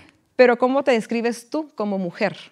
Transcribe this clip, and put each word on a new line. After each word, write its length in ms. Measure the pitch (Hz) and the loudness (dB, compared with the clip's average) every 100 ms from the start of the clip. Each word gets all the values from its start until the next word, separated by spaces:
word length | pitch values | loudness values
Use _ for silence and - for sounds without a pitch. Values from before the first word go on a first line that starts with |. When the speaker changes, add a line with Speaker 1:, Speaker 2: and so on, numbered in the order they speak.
Speaker 1:
<laughs> 340 | - _ _ - | -12 _ _ 4
Speaker 2:
pero 200 | 247 240 | 4 4
¿cómo 260 | 254 277 | 0 0
te 80 | 277 | 0
describes 580 | 226 - 233 233 226 - | 0 -2 -4 -4 -6 -8
tú 200 | 302 294 - | -8 -8 -8
como 220 | 208 190 | -4 -4
mujer, 400 | 175 - 196 156 - | -6 -4 -4 -6 -16